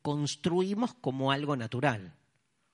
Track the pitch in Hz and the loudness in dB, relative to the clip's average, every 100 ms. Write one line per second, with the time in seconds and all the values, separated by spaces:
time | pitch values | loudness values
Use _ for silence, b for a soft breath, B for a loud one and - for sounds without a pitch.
0 | 147 147 143 - 180 175 190 202 247 - | -4 0 -2 -2 0 2 0 0 -2 -2
1 | - 131 135 139 143 135 113 120 147 107 | -4 0 2 2 0 -2 -2 0 2 2
2 | 90 - _ _ _ _ _ | -4 -18 _ _ _ _ _